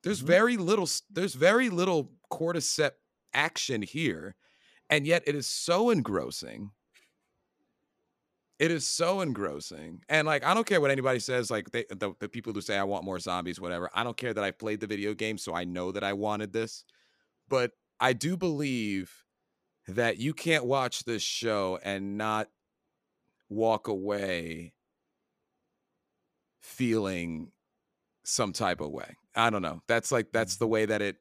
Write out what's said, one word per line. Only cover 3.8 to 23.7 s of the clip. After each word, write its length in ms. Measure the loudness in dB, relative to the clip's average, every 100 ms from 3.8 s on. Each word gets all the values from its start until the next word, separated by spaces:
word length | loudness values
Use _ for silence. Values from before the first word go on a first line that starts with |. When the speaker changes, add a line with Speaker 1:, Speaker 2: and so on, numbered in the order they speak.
Speaker 1:
here. 540 | -2 -2 -2 -2 -8 -14 _ _ _ _ _
And 160 | 2 4
yet 160 | 2 4
it 80 |
is 120 | -2 -2
so 420 | -4 2 4 6
engrossing. 840 | 4 2 0 -2 -8 -10 -12 -12 _ _ _ _ _ _ _ _ _ _ _ _ _ _ _ _ _ _ _
It 100 | 2
is 160 | 2 -2
so 340 | 0 2 2
engrossing. 840 | 0 -2 -2 -4 -10 -12 -14 -14 0
And, 200 | 2 2
like, 160 | 2
I 100 | 2
don't 100 | 2 4
care 140 | 4
what 120 | 4
anybody 260 | 4 2 0
says, 320 | 0 -2 0
like, 220 | -2 -2
they, 140 | -6 -6
the, 240 | -6 -6 -6
the 80 | -10
people 240 | -8 -6
who 80 | -6
say, 180 | -2 0
"I 60 |
want 200 | 0 -2
more 140 | -4 -6
zombies," 420 | -4 -4 -4 -6
whatever. 300 | -6 -4 -4
I 120 | -2
don't 120 | -4 -4
care 160 | -4
that 120 | -2
I've 140 | -2 -4
played 180 | -6 -4
the 80 | -4
video 260 | -2 -2
game, 260 | -2 -4 -4
so 140 | -4
I 120 | -4
know 260 | -4 -4 -4
that 140 | -2
I 80 | -2
wanted 400 | -2 -2 -2 -4
this. 320 | -4 -4 -8 -20 _ _ _ _ _ _
But 240 | 0 0 _ _ _
I 140 | 2
do 240 | 2 -2 -2
believe 880 | -2 0 -2 0 0 -2 -4 -14 _ _ _ _ _ _ -6
that 300 | 0 2 2
you 160 | -4
can't 320 | -4 0 2 2
watch 380 | 0 0 -4
this 160 | -4 -4
show 580 | -4 -4 -2 0 0 -2
and 340 | -4 -4 -4 -4
not 320 | -2 0 -2 _ _ _ _ _ _ _ _ _ _
walk 400 | 0 2